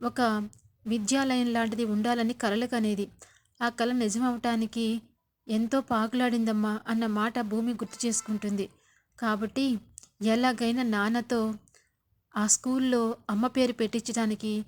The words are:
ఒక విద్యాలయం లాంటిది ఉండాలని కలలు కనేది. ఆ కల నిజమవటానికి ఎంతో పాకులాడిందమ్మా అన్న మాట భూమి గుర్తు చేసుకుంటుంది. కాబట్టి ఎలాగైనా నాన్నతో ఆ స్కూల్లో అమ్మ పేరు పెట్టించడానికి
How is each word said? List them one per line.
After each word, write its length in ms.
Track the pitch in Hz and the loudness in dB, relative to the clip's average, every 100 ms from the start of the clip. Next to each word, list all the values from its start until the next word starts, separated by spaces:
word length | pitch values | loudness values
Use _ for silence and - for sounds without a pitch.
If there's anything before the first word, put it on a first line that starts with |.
ఒక 180 | 240 240 240 214 208 - _ _ 220 | -6 0 2 2 -4 -10 _ _ -4
విద్యాలయం 600 | 226 202 269 269 254 240 | -4 0 2 2 2 2
లాంటిది 320 | 233 226 220 | 0 0 0
ఉండాలని 500 | 226 208 226 240 226 | 0 0 2 2 0
కలలు 320 | 247 226 208 240 | 0 0 0 0
కనేది. 400 | 240 214 202 202 - - - _ - | 0 0 0 -4 -8 -20 -20 _ -4
ఆ 80 | 240 | -4
కల 220 | 233 233 | 0 0
నిజమవటానికి 960 | 247 220 220 254 240 240 226 220 233 226 226 - _ _ _ - | 2 0 0 0 0 0 0 -2 -2 -2 -2 -6 _ _ _ -4
ఎంతో 320 | 220 226 269 | 0 2 0
పాకులాడిందమ్మా 920 | 262 226 220 247 247 233 226 214 214 220 - | 0 0 0 2 2 2 2 2 0 -2 -2
అన్న 160 | 226 226 | -2 0
మాట 340 | 208 220 240 | 0 0 0
భూమి 320 | 220 214 226 | -2 -2 -2
గుర్తు 260 | 233 220 - 240 | -4 -6 -4 -2
చేసుకుంటుంది. 600 | 220 - 214 208 202 190 _ _ _ _ - | -2 -4 -4 -2 -4 -4 _ _ _ _ -6
కాబట్టి 480 | 226 214 214 269 269 226 - - - - | -2 -2 -2 -2 0 0 -6 -20 -20 -4
ఎలాగైనా 600 | 208 226 254 233 233 240 | 0 2 2 2 0 0
నాన్నతో 580 | 247 214 202 233 233 240 220 214 _ _ _ _ _ _ _ | 0 0 2 0 0 0 -2 -4 _ _ _ _ _ _ _
ఆ 100 | - 208 | -2 0
స్కూల్లో 560 | - 254 262 262 247 226 233 - | 0 0 0 2 2 0 -2 -4
అమ్మ 160 | 208 247 | 0 0
పేరు 260 | 262 247 | 2 0
పెట్టించడానికి 800 | 233 220 233 220 226 220 214 214 214 | 2 -2 -2 -4 -2 0 -2 -4 -4